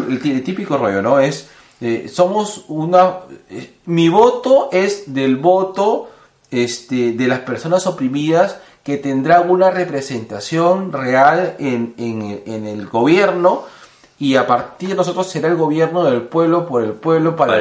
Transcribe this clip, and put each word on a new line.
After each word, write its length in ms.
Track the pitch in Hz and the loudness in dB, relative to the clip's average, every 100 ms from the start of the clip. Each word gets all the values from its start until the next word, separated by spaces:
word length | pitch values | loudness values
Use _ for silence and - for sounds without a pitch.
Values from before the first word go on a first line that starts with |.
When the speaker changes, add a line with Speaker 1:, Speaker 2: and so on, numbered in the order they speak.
| 120 | 0
Speaker 1:
el 120 | 131 | -2
tí-, 100 | 151 | -2
el 120 | 131 | -2
típico 340 | 131 185 190 139 | -2 -6 -2 -2
rollo, 240 | 113 98 | 0 0
¿no? 180 | 104 139 | 2 2
Es, 300 | 139 151 - - _ _ | 2 -2 -12 -20 _ _
eh, 280 | 120 117 - | -4 -4 -4
somos 540 | - 180 208 202 - - | 0 0 0 -4 -8 -10
una, 480 | 156 160 180 185 - - - - | -6 2 4 4 2 -12 -20 -18
eh, 240 | - 131 _ - | -16 -16 _ -2
mi 240 | 165 165 | 2 4
voto 600 | 190 240 247 254 269 - | 6 4 4 4 2 4
es 420 | 180 196 403 - | 0 0 -2 -6
del 220 | 135 135 131 | -2 0 2
voto, 720 | 165 185 190 190 208 233 - - _ _ _ | 2 2 0 -2 0 -2 -4 -18 _ _ _
este, 600 | 127 120 - - 127 120 | -4 -4 -6 -6 -2 -2
de 140 | 113 127 | 0 -2
las 120 | 123 | -2
personas 460 | 131 123 165 180 185 | -4 -8 -2 -2 -2
oprimidas 680 | 175 131 139 151 165 196 - - _ | -4 -4 -2 0 2 0 -4 -18 _
que 140 | - 143 | -6 -6
tendrán 520 | 143 135 139 175 175 | -2 -2 2 4 4
una 200 | 180 185 | 2 2
representación 1200 | 180 175 143 - 123 110 104 - 160 170 190 190 | 2 -2 -6 -6 -8 -10 -12 -6 0 2 2 -2
real 600 | 143 127 131 139 165 180 - | -6 0 4 4 4 -2 -4
en, 340 | 143 120 117 - | -4 -4 -4 -6
en, 440 | 117 110 104 101 - | -8 -6 -8 -10 -10
en 200 | 110 107 | -10 -8
el 220 | 104 98 | -10 -6
gobierno, 800 | 117 127 180 196 180 175 202 - - - _ _ - | 0 2 4 2 2 2 2 -4 -18 -20 _ _ -6
y 160 | 143 120 | 0 2
a 120 | - | 2
partir 420 | 123 - - 185 | 0 -2 -10 -4
de 60 | 180 | -2
nosotros 340 | 175 180 180 | -2 -2 -4
será 180 | 160 156 | -2 -2
el 80 | 170 | 0
gobierno 480 | 156 151 160 175 | 0 0 0 0
del 200 | 160 123 | 0 0
pueblo, 420 | 117 160 165 170 170 | -2 0 2 2 0
por 160 | 123 | -2
el 100 | 110 | -2
pueblo, 420 | 107 165 160 160 160 | -4 0 2 2 2
para 160 | 147 | 2
Speaker 2:
Para 60 | 92 | 2